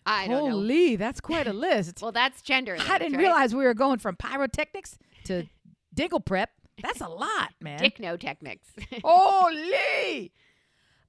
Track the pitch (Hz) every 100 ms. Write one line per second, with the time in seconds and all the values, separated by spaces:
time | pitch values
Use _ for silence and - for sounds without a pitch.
0 | - 208 196 262 294 208 208 302 349 214
1 | 214 - - 330 240 202 349 233 170 -
2 | 220 233 254 - - 262 233 175 - 381
3 | 330 269 370 320 254 254 254 220 269 247
4 | 208 180 - 269 277 - 302 392 - -
5 | _ - - 180 160 _ _ _ _ 165
6 | 311 320 - 190 220 _ _ - - 480
7 | 180 170 302 403 156 - 156 147 262 -
8 | 185 175 151 135 143 - _ - - 240
9 | 311 359 392 392 349 311 330 523 - -
10 | 392 294 185 _ _ _ _ _ _ _